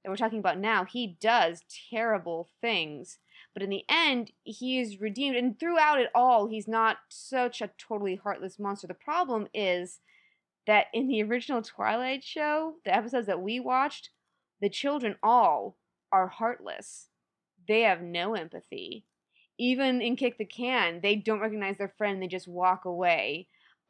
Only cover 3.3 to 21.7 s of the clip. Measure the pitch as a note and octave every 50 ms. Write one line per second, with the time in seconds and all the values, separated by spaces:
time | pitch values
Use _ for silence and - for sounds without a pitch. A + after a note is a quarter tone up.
3.3 | _ - - _ - G3 G3 G3 G3 G3 - - - D#4+ E4+ D4+ C4+ B3 A#3 -
4.3 | - _ _ - G#3+ - B3 B3+ C4 B3+ B3 A3 G3+ F#3+ G3+ A3 G3+ A#3+ C#4 C#4
5.3 | C4 B3 B3 B3+ G#3 - D#4+ E4+ F4 D#4+ D#4 D4+ D4+ C#4 A#3+ - - A#3 B3 B3+
6.3 | B3 A3+ G3+ A3+ A3 A3 G3 - A3 A3+ A3 A3 G#3 - - _ - - - -
7.3 | C4 C4 B3 B3 B3 - A3+ G#3 - - - - A3+ G#3 G3+ G3 F#3 G3 - G#3
8.3 | G3 - - F#3+ - - G3+ G3+ G3 G3+ - E3 F3 - _ - D4+ F4 F4+ C4+
9.3 | B3 A3 G#3 - - G#3+ G#3 F#3 F3+ F3 F3 F#3 - - _ _ _ _ _ _
10.3 | _ _ _ _ _ _ _ - G#3+ G#3 - - - A3+ A#3 B3+ C4+ G#3+ G#3 G#3+
11.3 | A#3 B3 A#3+ - C#4+ A#3 A3 - - - G#3 G#3+ G#3+ A#3 B3+ B3+ C4+ C#4 C4+ -
12.3 | - D#4+ D4+ D4+ D4+ D#4 D#4+ D#4+ D#4 E4 - G3+ F3+ G#3 G#3+ A#3 B3+ B3 A3 G3
13.3 | F#3+ E3 F#3 G3+ A3+ B3 B3 B3+ B3+ B3+ C4+ D4 - - - - _ _ _ _
14.3 | _ _ _ _ _ _ G3+ G3+ G3 - - C#4 C#4+ D4 B3 G#3+ G3 - - G#3+
15.3 | A#3 B3 A3 F3 D3+ C3 G2+ G3+ F#3 _ _ _ _ _ _ _ - F#3+ F#3 F#3+
16.3 | - - A3+ A#3 B3 - - - - - - - - - - _ _ _ _ _
17.3 | _ _ _ _ _ _ F3+ - G#3+ A3 A#3 G#3+ F#3 E3+ F3 F3 F3 F3 F3 G3+
18.3 | A3+ G3+ D#3+ D#3+ - F3 - _ - - F2+ - - A3 - _ _ _ _ _
19.3 | _ _ _ _ _ - A#3+ B3 B3+ B3 C#4 C4 B3+ B3 A3 A#3 B3 - C4+ B3
20.3 | - - G#3+ F#3 - - B3 B3 C4 A#3+ G3 E3+ E3+ F3 E3+ G3+ G#3 G#3+ - A3
21.3 | A3 G#3 G#3 A3 G#3 G#3+ G3 F#3+